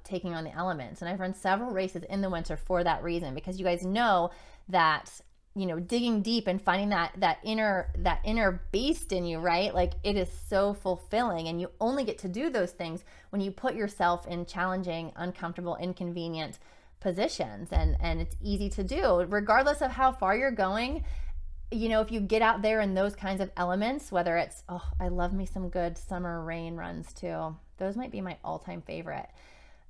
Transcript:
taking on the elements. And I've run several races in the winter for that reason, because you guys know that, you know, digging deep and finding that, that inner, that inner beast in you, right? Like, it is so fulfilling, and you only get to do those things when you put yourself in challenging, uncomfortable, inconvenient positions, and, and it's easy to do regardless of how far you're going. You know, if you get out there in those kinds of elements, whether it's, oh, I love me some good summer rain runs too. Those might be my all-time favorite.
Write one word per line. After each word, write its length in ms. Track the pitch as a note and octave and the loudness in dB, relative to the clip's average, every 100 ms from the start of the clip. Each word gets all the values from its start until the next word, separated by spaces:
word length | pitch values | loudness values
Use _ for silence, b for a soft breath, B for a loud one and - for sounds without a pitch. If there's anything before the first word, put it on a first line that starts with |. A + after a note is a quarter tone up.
taking 280 | - F#3 F3 | -8 -6 -4
on 120 | E3 | -4
the 120 | D#3+ - | -6 -4
elements. 460 | F3+ D#3+ A#2+ E3 | -4 -4 -6 -8
And 80 | E3+ | -6
I've 100 | F#3 | -4
run 140 | F#3 | -4
several 360 | F#3+ F#3+ G3 A#3+ | -2 0 0 0
races 320 | F#3+ F#3+ F3+ F#3 | -2 -2 -4 -6
in 140 | G3 | -2
the 80 | G3 | -2
winter 260 | E3+ E3+ D#3 | -2 -2 -4
for 260 | - F3+ | 0 2
that 200 | F3 D#3 | 2 0
reason, 320 | E3 E3+ D#3+ | 0 -2 -2
because 240 | C3 - F#3 | -6 -6 -2
you 60 | F#3 | 0
guys 180 | F3 | 0
know 460 | F3+ G3+ A#3+ F#3 F3 B B B - | 0 2 4 4 4 B B B -2
that, 420 | F3+ D#3+ D3+ - - - - _ | 4 6 4 -2 -16 -20 -20 _
you 120 | G3 F#3 | -4 -2
know, 120 | E3 | -2
digging 440 | F3 A#3+ A#3+ A3 | 0 0 2 2
deep 240 | G3+ A#3 G#3+ | 2 0 2
and 160 | F#3+ | 2
finding 260 | - F3+ G#3 | 2 2 2
that, 220 | G3 E3+ F3+ | 2 0 2
that 200 | F#3 D#3+ | 2 2
inner, 500 | G#3 A3 G#3+ F#3+ - - | -2 0 2 2 0 0
that 220 | F3+ E3 | 2 2
inner 380 | - A3+ G3+ F3+ - | 2 4 4 2 0
beast 400 | G3 C4+ D#4+ - | 0 2 0 0
in 140 | F#3 F3 | -2 -2
you, 120 | E3 | 0
right? 360 | F3 E3+ G3+ | 2 4 4
Like, 180 | - F3+ - | 2 2 2
it 140 | G3+ G3+ | 0 0
is 140 | F3+ - - | 0 -4 -2
so 240 | G3 G3+ | 2 2
fulfilling, 760 | G3+ F#3+ F3+ - G#3+ A#3+ E3+ E3 | 2 -2 -4 -2 0 0 0 -2
and 120 | E3+ | -4
you 100 | F3+ - | -4 -2
only 260 | A3+ C4+ | 0 0
get 140 | A#3 - | -2 -4
to 80 | F#3+ | -6
do 200 | F#3 D#4+ | -4 -2
those 220 | B3 F3+ | 0 -2
things 340 | - E3+ E3 B B B | -2 -8 -8 B B B
when 140 | G3+ | -4
you 80 | G3 | -2
put 240 | F#3+ F3 | -2 -4
yourself 520 | F3+ G3+ - F3 F3 - | -2 -4 2 2 2 -2
in 200 | F3 F3 | -6 -6
challenging, 680 | F#3 F#3 F#3 F3+ E3 E3 - | -2 -2 0 -2 -4 -6 -6
uncomfortable, 600 | F3 F3+ E3+ F3 F3 - | -6 -4 -6 -6 -6 -4
inconvenient 840 | F3+ F3+ F3 F3 E3 D#3+ D#3 - b b b - | -4 -4 -6 -4 -4 -4 -6 -8 b b b -6
positions, 680 | G3 F3 C4+ - - G#2 E3+ | -2 0 0 0 -4 -6 -2
and, 280 | E3 D#3 D#3 | 2 4 4
and 220 | E3+ D#3+ | 2 0
it's 140 | E3+ - | -2 -4
easy 300 | G#3 G3+ G3+ | -2 0 0
to 120 | - | -2
do 440 | F#3+ C#4+ D#4+ F3+ F3 | -2 2 4 4 4
regardless 540 | G#3 G#3 A3 C#4 D4 | 2 4 6 6 4
of 80 | C4+ | 0
how 200 | A#3 C4 | 2 2
far 240 | B3+ F#3+ | 4 2
you're 160 | G#3+ C4+ | 4 2
going. 540 | A3 F#3+ G#3 B3 D#4+ B B B B - - - | 2 2 2 0 -2 B B B B -6 -8 -6
You 160 | A#3+ A3+ | -2 2
know, 120 | A3 | 4
if 100 | A3 | 2
you 80 | A3+ | 0
get 240 | G3+ A3 | 2 4
out 200 | A3+ A3+ | 6 4
there 180 | G#3+ A3 | 4 4
in 140 | G3+ | 4
those 200 | F#3+ G3+ | 2 2
kinds 260 | G3+ G3 F#3+ | 0 -2 0
of 100 | F#3 - | -2 0
elements, 540 | F3+ F#3 G#3+ C#4 - | 0 2 2 -2 -2
whether 260 | F#3 F3 E3+ | 0 2 2
it's, 280 | D#3+ - - | 0 -4 -10
oh, 140 | F3 - - | -6 -4 -2
I 80 | F3+ | 0
love 260 | F3+ F3 | 0 0
me 140 | G3 F#3+ | 0 -2
some 220 | G3 F3+ | -4 -4
good 280 | F3+ F3 E3+ | -2 -2 -4
summer 460 | - F3+ F3 E3+ | -6 -6 -4 -4
rain 320 | D#3+ E3 E3 | -6 -6 -6
runs 380 | E3+ E3+ E3+ D#3+ | -8 -8 -10 -12
too. 440 | - F3+ D#3+ D#3+ D#3+ - - | -10 -8 -6 -6 -8 -16 -6
Those 180 | F#3+ G3+ | -4 -4
might 140 | B3+ | -6
be 100 | G3+ | -6
my 180 | F#3 E3 | -8 -8
all-time 400 | - D#3+ - F3 | -8 -8 -8 -10
favorite. 460 | - D#3+ E3+ C#3+ - b b b b b b | -8 -8 -6 -8 -10 b b b b b b